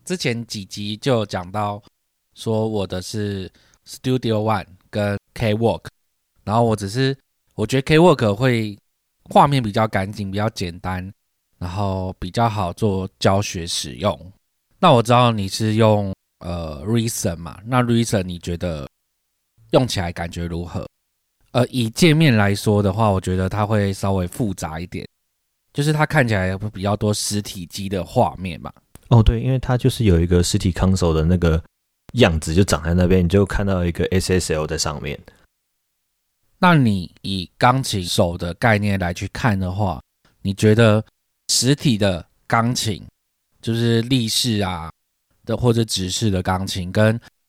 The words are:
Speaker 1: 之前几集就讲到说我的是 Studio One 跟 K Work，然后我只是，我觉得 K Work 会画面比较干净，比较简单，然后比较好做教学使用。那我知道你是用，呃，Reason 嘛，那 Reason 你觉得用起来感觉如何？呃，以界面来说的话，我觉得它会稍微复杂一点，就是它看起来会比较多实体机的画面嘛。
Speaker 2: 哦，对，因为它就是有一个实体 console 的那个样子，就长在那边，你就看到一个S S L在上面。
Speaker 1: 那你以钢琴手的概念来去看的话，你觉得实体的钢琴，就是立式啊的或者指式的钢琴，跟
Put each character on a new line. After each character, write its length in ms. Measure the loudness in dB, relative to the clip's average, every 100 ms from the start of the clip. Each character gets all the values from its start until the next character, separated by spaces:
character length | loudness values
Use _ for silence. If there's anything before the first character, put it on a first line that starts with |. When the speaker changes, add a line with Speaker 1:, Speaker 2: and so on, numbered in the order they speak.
| -10
Speaker 1:
之 100 | -6
前 300 | -4 -6 -8
几 180 | -12
集 320 | -12 -10 -8 -6
就 300 | 0 0 0
讲 260 | -6 -8
到 300 | -6 -6 -6 -14 _ _ _ _ -12
说 320 | -4 -2 0
我 180 | -2 -4
的 160 | -6
是 500 | -6 -6 -4 -6 -10 _ _ _ -20
Studio 560 | -8 -2 -2 0 0
One 240 | 0 -2 -4 -18 _
跟 280 | -4 -2 -4 _
K 220 | -4 0 2
Work， 300 | 0 0 -6 _ _ _ _ _
然 120 | -2 2
后 80 |
我 120 | 2 0
只 140 | -2
是， 280 | -2 -2 -2 _ _ _ -6
我 100 | 0
觉 120 | 0
得 40 |
K 160 | 4 6
Work 380 | 6 6 2 2
会 420 | 0 0 -2 -8 _ _ _ _
画 240 | 0 4 4
面 160 | 4
比 80 | 0
较 160 | 0 0
干 240 | 0 -4
净， 180 | -6 -6
比 80 | -2
较 120 | -4
简 280 | -4 -8 -8
单， 320 | -8 -8 -8 -16 _ _ _ -14
然 120 | -10
后 440 | -4 -2 -2 -6 -8
比 100 | -8
较 200 | 0 0
好 240 | 0 -4
做 360 | -2 -2 0 -4 0
教 240 | 2 2
学 240 | 0 -6 -6
使 280 | -6 -8
用。 400 | -4 -4 -4 -10 -20 _ _ _ 0
那 140 | 4
我 100 | 6
知 120 | 6
道 180 | 4 4
你 160 | 2 -4
是 280 | -2 0 4
用， 380 | 4 4 0 -8 _ _
呃， 440 | -10 -8 -8 -10 -2
Reason 520 | 0 0 -2 -4 -4
嘛， 220 | -10 -14 -4
那 160 | 0
Reason 420 | 2 2 2 -2
你 140 | -2 -8
觉 200 | -8 -6
得 300 | -6 -6 -10 _ _ _ _ _ _ _ 0
用 160 | 2 2
起 140 | -2
来 100 | -6
感 180 | -6 -8
觉 160 | -6 -6
如 200 | -6 -8
何？ 200 | -8 -10 _ _ _ _ _ _
呃， 140 | -2 0
以 220 | 0 -4
界 240 | 2 4
面 220 | 6 4 4
来 180 | 2
说 300 | 0 2 2
的 100 | 2
话， 160 | 2 2
我 100 | 2
觉 160 | 0 -2
得 140 | -2
它 160 | -2 0
会 260 | 0 0
稍 200 | -2 -2
微 160 | -2 -2
复 260 | -4 -4
杂 260 | -4 -8 -10
一 60 | -10
点， 220 | -10 -12 _ _ _ _ _ _
就 80 | -4
是 100 | 0
它 140 | 0 0
看 220 | 2 2
起 80 | 2
来 200 | 0 -2
会 140 | -6
比 140 | -4
较 120 | -2 0
多 160 | 0
实 300 | 0 -2 -4
体 240 | -4 -10 -12
机 240 | -10 -6
的 140 | -4
画 320 | -2 0 0 0
面 260 | -10 -10
嘛。 100 | -14 -18 _ -14 2
Speaker 2:
哦， 160 | 6
对， 180 | 6 4
因 80 | 0
为 80 | -2
它 180 | 0 0
就 140 | 0
是 140 | 0
有 160 | 2 4
一 80 | 4
个 160 | 2
实 160 | 2 0
体 120 | 0
console 420 | 0 0 2 0
的 100 | 2 2
那 100 | 2
个 220 | 2 0 -4 _ _ _ _
样 260 | 2 2 2
子， 140 | -2
就 100 | 2
长 200 | 2 0
在 100 | 0
那 140 | 2 4
边， 180 | 4 4
你 40 |
就 140 | 2
看 220 | 2 0 -2
到 180 | -2
一 80 | -2
个 140 | -2 -2
S 220 | 0 0
S 200 | 0 0
L 140 | -4 -4
在 100 | -4
上 240 | -4 -6
面。 180 | -8 -10 -14 _ _ _ _ _ _ _ _ _ _ _ _ 0
Speaker 1:
那 160 | 4 4
你 360 | 4 2 -4 _
以 260 | -8 -6 -8 0
钢 240 | 2 2
琴 220 | 0 -4
手 340 | -4 0 0 0
的 160 | -8 -2
概 220 | 2 2
念 220 | 2 -2
来 120 | -2
去 160 | -6 -8
看 300 | -4 -2 0
的 120 | -2
话， 280 | -2 -4 -4 -10 _ _ _
你 100 | -6
觉 220 | 2 4 6
得 280 | 6 4 0 _ _ _ -4
实 260 | 0 2
体 240 | 2 2 2
的 260 | 0 -2 -8 _ -2
钢 300 | 0 0 -2
琴， 260 | -4 -6 -10 _ _ _ _ _
就 120 | -6
是 280 | -2 2 2
立 240 | 2 0 0
式 320 | -2 -2 -2
啊 320 | -2 -6 -10 -16 _ _ _ _ -8
的 120 | -2
或 160 | 2
者 100 | 2 0
指 260 | -2 -4
式 180 | -2 0
的 140 | 0
钢 240 | 0 -2 -4
琴， 240 | -6 -4
跟 280 | 2 2 2 -6 _